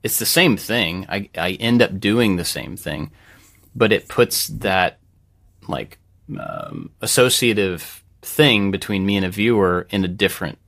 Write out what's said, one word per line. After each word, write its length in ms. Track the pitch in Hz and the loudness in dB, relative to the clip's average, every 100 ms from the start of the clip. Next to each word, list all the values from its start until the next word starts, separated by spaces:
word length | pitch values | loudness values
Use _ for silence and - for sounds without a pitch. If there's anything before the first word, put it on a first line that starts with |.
it's 160 | - - | -4 -2
the 80 | 113 | 0
same 300 | 165 175 104 | 2 4 2
thing. 500 | - 117 85 90 95 | -2 -2 0 -4 -6
I, 220 | 101 101 - | -8 -8 -4
I 160 | 87 | -4
end 280 | 95 117 120 | -2 0 4
up 160 | 113 95 | 4 2
doing 380 | 101 113 113 90 | 0 2 2 2
the 80 | |
same 320 | 82 - - - | -2 -6 -10 -10
thing, 340 | - 76 - _ - - _ _ _ | -8 -8 -10 _ -20 -20 _ _ _
but 180 | 120 110 | 0 2
it 160 | 113 - | 2 0
puts 400 | - 120 - - | 0 2 0 -6
that, 500 | - 104 92 90 - _ _ _ _ _ _ - | -4 0 2 0 -2 _ _ _ _ _ _ -8
like, 300 | 67 53 - _ _ - - | -8 -8 -18 _ _ -16 -14
um, 520 | - - - 50 - _ | -12 -12 -12 -14 -16 _
associative 1000 | - - 127 - 120 104 95 87 - - _ _ | -2 4 4 4 2 2 0 -2 -10 -20 _ _
thing 480 | - - 151 107 98 | -8 2 4 4 2
between 340 | 95 - 101 95 | -2 -2 -2 0
me 100 | 101 | 0
and 80 | |
a 60 | 92 | -2
viewer 560 | 95 110 113 92 90 - | 0 2 4 2 0 -2
in 140 | 101 | -2
a 40 | 92 | -2
different 500 | 90 98 - 87 - | 0 0 0 -8 -10